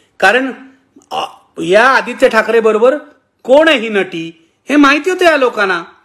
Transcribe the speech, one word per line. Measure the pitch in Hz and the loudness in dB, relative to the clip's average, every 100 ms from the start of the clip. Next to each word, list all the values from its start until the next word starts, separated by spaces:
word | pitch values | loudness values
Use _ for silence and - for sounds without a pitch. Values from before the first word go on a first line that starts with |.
| _ - | _ -2
कारण, | 196 240 262 - - _ _ _ _ | 0 0 -4 -10 -20 _ _ _ _
अ, | - - - _ - | -10 -10 -14 _ -10
या | 165 196 254 | 0 2 4
आदित्य | 247 202 247 262 | 0 -2 -2 0
ठाकरे | 220 214 226 | 0 0 0
बरोबर | 214 208 240 294 - _ _ _ | 0 2 0 0 -8 _ _ _
कोण | - 277 320 | 2 4 4
आहे | 277 | 0
ही | 226 | -2
नटी | 202 185 165 165 165 _ _ - | -4 -4 -8 -12 -16 _ _ -4
हे | 294 | 2
माहिती | 277 294 339 | 2 2 -2
होतं | 370 | 0
या | 349 294 | 0 2
लोकांना. | 247 214 196 175 170 _ | -2 -2 -4 -4 -8 _